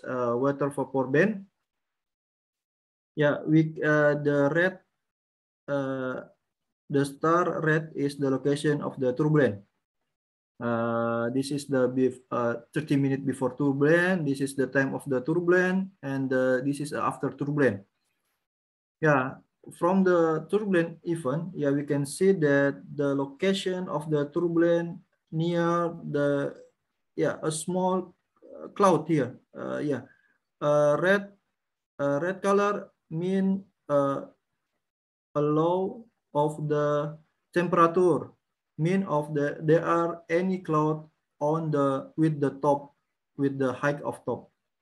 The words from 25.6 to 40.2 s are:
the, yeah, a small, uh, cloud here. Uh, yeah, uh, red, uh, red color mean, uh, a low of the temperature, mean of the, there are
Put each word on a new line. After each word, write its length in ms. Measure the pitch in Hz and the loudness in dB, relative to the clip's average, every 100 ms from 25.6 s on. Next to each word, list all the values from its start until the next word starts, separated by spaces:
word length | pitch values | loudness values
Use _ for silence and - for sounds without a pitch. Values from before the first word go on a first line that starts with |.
| 170 170 170 165 156 | 0 0 -2 -6 -6
the, 480 | 147 143 143 143 - - _ _ _ _ - | -2 0 0 -4 -8 -20 _ _ _ _ -4
yeah, 160 | 147 - | -2 -2
a 80 | 156 | -6
small, 640 | 156 - 185 185 185 185 _ _ _ | -4 -4 -2 0 -2 -4 _ _ _
uh, 280 | - - 78 | -20 -18 -12
cloud 360 | - 196 160 160 | 2 4 4 2
here. 240 | 156 120 - _ | 0 0 -6 _
Uh, 320 | 135 131 127 | -14 -8 -4
yeah, 240 | 147 123 - _ _ _ _ _ | -2 -4 -6 _ _ _ _ _
uh, 340 | 147 147 147 147 | 2 4 4 4
red, 320 | 180 202 196 _ _ _ _ _ _ - | 2 2 -2 _ _ _ _ _ _ -6
uh, 200 | 143 143 | -2 -2
red 180 | 175 190 | -2 -2
color 480 | 196 202 202 202 - _ _ | 0 2 2 -2 -8 _ _
mean, 540 | 160 180 190 190 190 - _ - | -4 -2 2 2 0 -4 _ 0
uh, 320 | 143 139 135 - _ _ _ _ _ _ _ _ _ _ 147 | 0 2 -2 -8 _ _ _ _ _ _ _ _ _ _ -2
a 60 | |
low 640 | 147 151 170 185 190 240 - _ _ | 0 2 2 0 -2 -6 -18 _ _
of 340 | 147 151 156 151 | 0 0 -2 -2
the 500 | 147 147 147 151 156 _ _ _ | 0 0 -2 -4 -10 _ _ _
temperature, 800 | 175 175 175 165 185 180 131 - _ _ _ _ - | -2 0 4 4 4 4 2 -2 _ _ _ _ -2
mean 240 | 160 196 | 0 2
of 300 | 190 151 151 | 0 -2 -2
the, 240 | 147 143 - | -2 -2 -2
there 220 | 156 165 | 2 4
are 380 | 165 170 170 - | 4 0 0 -4